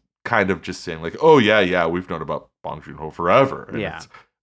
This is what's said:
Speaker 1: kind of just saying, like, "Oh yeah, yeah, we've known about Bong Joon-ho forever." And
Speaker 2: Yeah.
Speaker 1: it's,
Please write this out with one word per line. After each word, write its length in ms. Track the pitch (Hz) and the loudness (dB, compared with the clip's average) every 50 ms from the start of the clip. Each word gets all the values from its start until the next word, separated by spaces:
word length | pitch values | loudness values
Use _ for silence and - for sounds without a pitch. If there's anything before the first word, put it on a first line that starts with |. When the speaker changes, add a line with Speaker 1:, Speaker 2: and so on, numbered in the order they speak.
| _ _ _ _ - | _ _ _ _ -6
Speaker 1:
kind 260 | - 120 110 98 95 | -2 0 0 2 0
of 140 | 92 82 - | -2 -4 -6
just 180 | - 90 - | -10 -12 -12
saying, 220 | - 92 82 80 80 | -10 -12 -10 -10 -10
like, 120 | 85 - - | -10 -4 2
"Oh 160 | 151 160 156 | 4 6 6
yeah, 220 | 139 107 107 107 107 | 6 6 6 4 4
yeah, 260 | 95 90 90 90 85 | 4 2 2 0 0
we've 240 | 82 85 90 92 - | 0 -2 -4 -6 -8
known 140 | 90 78 78 | -10 -10 -8
about 260 | 73 78 67 - _ _ _ - | -8 -8 -10 -10 _ _ _ -14
Bong 180 | 80 71 76 | -14 -14 -14
Joon-ho 300 | - 76 73 73 78 78 | -16 -18 -16 -14 -14 -12
forever." 540 | 76 - 87 87 101 131 139 139 - - - - | -8 -4 0 4 4 4 4 2 0 -8 -12 -12
And 100 | 92 110 | -10 -8
Speaker 2:
Yeah. 180 | 101 87 80 | -8 -8 -10
Speaker 1:
it's, 100 | 82 90 - _ - _ _ _ _ | -12 -14 -18 _ -20 _ _ _ _